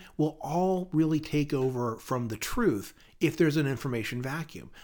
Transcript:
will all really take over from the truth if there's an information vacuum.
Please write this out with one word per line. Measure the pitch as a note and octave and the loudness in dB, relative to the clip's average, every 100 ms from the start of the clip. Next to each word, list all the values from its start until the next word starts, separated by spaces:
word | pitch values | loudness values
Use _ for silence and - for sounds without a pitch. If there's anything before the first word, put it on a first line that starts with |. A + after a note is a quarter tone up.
| - - | -4 -2
will | D3+ D3+ | 0 -2
all | - E3 F#3 F#3 F3+ | -4 0 2 0 0
really | D#3 D#3+ D#3 | 2 4 2
take | D3+ D3 D3 | 0 0 2
over | C#3+ C3 B2+ A#2+ A2+ | 2 0 0 -2 -4
from | - B2+ A#2+ | -4 -2 -2
the | A2 | -4
truth | - - A3 A2 F#2 - - - | -4 2 2 2 -2 -14 -20 -2
if | D#3+ - | 0 4
there's | E3 D3+ | 2 4
an | C#3 | 0
information | C3+ C#3+ A#2+ G#2+ B2 | -2 -2 -4 -4 -6
vacuum. | C3 D3+ D#3+ - - - | -6 -6 -10 -14 -16 -18